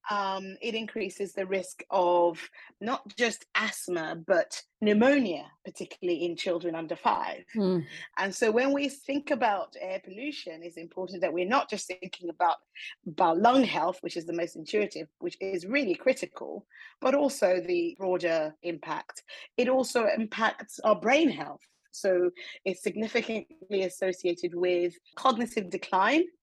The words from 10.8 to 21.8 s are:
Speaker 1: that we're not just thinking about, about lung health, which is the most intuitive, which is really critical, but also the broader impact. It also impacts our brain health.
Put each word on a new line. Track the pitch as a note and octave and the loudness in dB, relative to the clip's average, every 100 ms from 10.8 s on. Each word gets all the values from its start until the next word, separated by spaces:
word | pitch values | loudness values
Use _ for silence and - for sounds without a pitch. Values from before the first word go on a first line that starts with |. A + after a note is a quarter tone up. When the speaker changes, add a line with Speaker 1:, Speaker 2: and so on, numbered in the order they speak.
| E3 - F#3 F#3 | -12 -8 -8 -4
Speaker 1:
that | F3 | -2
we're | E3 F3+ | 0 2
not | C4 - | 2 0
just | G3+ - | -6 -8
thinking | F#3 F#3 - E3+ | -10 -12 -10 -10
about, | D#3+ F3 - _ - - - - | 0 0 0 _ -18 -18 -14 -12
about | D3+ F3 E3 | 2 2 6
lung | A3+ C4 | 6 6
health, | A3 F3+ E3 F3+ | 4 2 -2 -2
which | E3+ F3 | -8 -8
is | E3 | -6
the | |
most | E3+ E3+ | -4 -6
intuitive, | E3 D#3 G#3+ G3+ D#3 D#3 _ | -8 -2 -2 -2 -6 -14 _
which | F3 - | -10 -8
is | F#3+ F#3 F3+ | -6 -6 -2
really | C#4 A#3 E3+ | -2 0 2
critical, | - - - - - G#3 _ - - _ | 2 0 -4 -8 -10 -10 _ -20 -20 _
but | B3+ C#4 | 2 4
also | C#4+ - F#3+ F3+ | 2 2 2 2
the | E3+ F3 E3+ - | 2 0 0 -2
broader | F#3+ F3+ F3 E3 D#3 D#3 | 0 0 2 0 -2 -6
impact. | E3+ D#3+ D#3+ D#3 - - _ - - - | -10 -8 -6 -8 -8 -18 _ -20 -6 0
It | B3 | 4
also | C4 B3+ A#3+ G#3+ A3+ | 4 4 2 2 2
impacts | A3 G#3 A3 - G#3+ - | -2 0 0 0 -14 -2
our | A3 | 2
brain | G#3 G#3+ C#4 D#4+ | 4 4 6 4
health. | D#3+ D3 D3 _ _ | 2 -8 -12 _ _